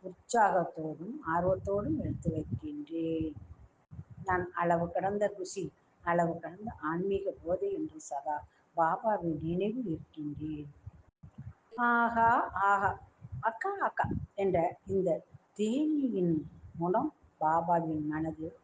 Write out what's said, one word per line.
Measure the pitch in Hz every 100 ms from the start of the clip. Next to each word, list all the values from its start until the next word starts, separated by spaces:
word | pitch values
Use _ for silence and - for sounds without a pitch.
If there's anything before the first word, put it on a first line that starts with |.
உற்சாகத்தோடும் | 185 180 _ 233 202 180 170 - 156 147 180 294 196
ஆர்வத்தோடும் | 170 180 190 196 202 214 320
எடுத்து | - - 170
வைக்கின்றேன். | 156 156 - 220 147 147 165 165 160 160 151 - - - _ _ - - - -
நான் | 180 180
அளவு | - 175 170 170
கடந்த | 180 190 208 202
குஷி, | 196 185 196 180 _ _ _
அளவு | - 175 170 165
கடந்த | 160 180 220 -
ஆன்மீக | 151 165 196 196 190 -
போதை | 160 185 202
என்று | 185 156 156
சதா | - 143 151 151 - _ _ -
பாபாவின் | 165 180 226 202 170 151
நினைவில் | 160 175 202 240 220
இருக்கின்றேன். | 156 - - 147 147 151 151 147 143 - - - _ - - - - _ 233
ஆஹா, | 240 233 233 226 226 247 -
ஆஹா, | - 196 202 196 - - _ - -
அக்கா, | 220 - 381 403
அக்கா | 269 - - - - -
என்ற | 196 175 156 - -
இந்த | 190 175 156 - - _ -
தேனியின் | 214 254 311 302 262 196 175 160 147 - - -
மூலம் | 170 202 302 - _ _
பாபாவின் | 156 165 170 170 160 156 151
மனதில் | 156 160 156 160 -